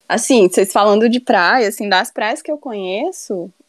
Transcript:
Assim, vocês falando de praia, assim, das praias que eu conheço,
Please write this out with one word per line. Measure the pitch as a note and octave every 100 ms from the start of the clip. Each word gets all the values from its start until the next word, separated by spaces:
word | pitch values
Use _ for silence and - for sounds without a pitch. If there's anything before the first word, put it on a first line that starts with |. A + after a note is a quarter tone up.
| -
Assim, | F#3+ - B3+ F#3
vocês | - G3
falando | G#3 G#3 G#3 A#3
de | B3
praia, | B3 G#3+ F3 B3 G#3
assim, | A#3 G#3
das | F#3 A3
praias | - A3 D#4
que | -
eu | D4+
conheço, | C#4+ G#3 F#3 G3 D#4+ - - F#3+ F#3 -